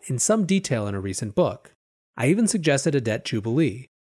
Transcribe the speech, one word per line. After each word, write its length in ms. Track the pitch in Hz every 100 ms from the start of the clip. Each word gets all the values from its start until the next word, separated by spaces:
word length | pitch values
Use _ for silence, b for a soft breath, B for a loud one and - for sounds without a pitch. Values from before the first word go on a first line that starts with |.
| -
in 120 | 123
some 260 | - 220 175
detail 400 | 190 190 117 104
in 80 |
a 60 | 98
recent 340 | 95 92 107
book. 380 | 139 147 - - _ _ _ _ -
I 100 | 127
even 200 | 196 214
suggested 460 | 208 156 139 165
a 80 | 139
debt 240 | 113 107 -
jubilee, 640 | 113 110 131 147 120 - _